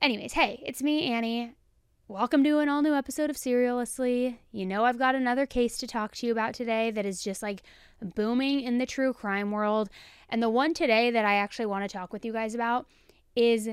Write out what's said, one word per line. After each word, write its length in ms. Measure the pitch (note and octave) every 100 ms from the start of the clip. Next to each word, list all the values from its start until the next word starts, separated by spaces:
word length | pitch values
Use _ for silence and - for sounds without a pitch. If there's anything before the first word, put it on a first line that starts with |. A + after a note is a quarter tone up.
anyways, 320 | C#4+ A3+ -
hey, 280 | - B3+ - -
it's 180 | -
me, 200 | C#4 D4+
Annie. 500 | - A#3 A#3 A#3 A#3 - _ _ _ _ -
Welcome 360 | G3 A#3 D4+
to 160 | C#4+ D4+
an 100 | D4
all-new 240 | C#4+ D4+
episode 380 | C#4+ C4+ C4+ D4+
of 40 | C#4+
Serialously. 1040 | C4 B3 B3 B3 A#3+ - B3+ B3 B3+ A#3 _
You 160 | A3 F#3+
know 180 | G3 A#3+
I've 140 | A#3+
got 160 | C4 C4
another 320 | B3+ B3 C#4
case 280 | B3 A#3+ -
to 80 | A#3+
talk 260 | A#3+ G#3+ -
to 100 | A#3+
you 40 |
about 220 | A3+ A3+
today 380 | - A#3 A3 A3+
that 120 | A3
is 200 | G3+ F#3
just, 180 | G#3+ F#3+
like, 220 | G#3+ G3 - - - -
booming 640 | G3 F#3+ G#3+ B3 C4+ C#4
in 160 | B3+ A#3+
the 80 | B3+
true 260 | - C4
crime 380 | B3+ G#3+ G3 G3+
world. 400 | G#3 G#3 G#3+ G#3 - - - -
And 100 | A#3
the 80 | A#3
one 280 | A3+ D4 E4
today 340 | D#4 A3 A#3+
that 160 | A#3 G#3
I 80 |
actually 320 | G3+ G3+ - A3+
wanna 240 | G3 G3+
talk 240 | G3 F#3
with 100 | G#3
you 80 | A3+
guys 220 | A3 A3
about 320 | A#3 A#3 A#3+ C#4 _ _ _ _ -
is 340 | A#3 A#3 G#3+